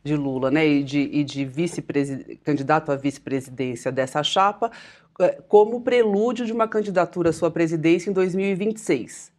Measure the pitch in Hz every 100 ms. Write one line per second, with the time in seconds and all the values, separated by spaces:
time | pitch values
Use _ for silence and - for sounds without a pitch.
0 | 143 147 139 131 131 147 156 143 139 143
1 | 139 147 139 139 135 131 170 156 - 143
2 | 139 135 - 57 - 143 139 156 156 139
3 | 143 - - 135 131 127 127 123 131 127
4 | 127 156 147 202 196 202 226 - - -
5 | _ - 180 - - 208 214 240 247 247
6 | 220 196 226 240 233 226 220 214 202 180
7 | 170 180 165 156 165 165 165 165 160 180
8 | 185 190 185 180 196 185 214 220 - 139
9 | 87 - -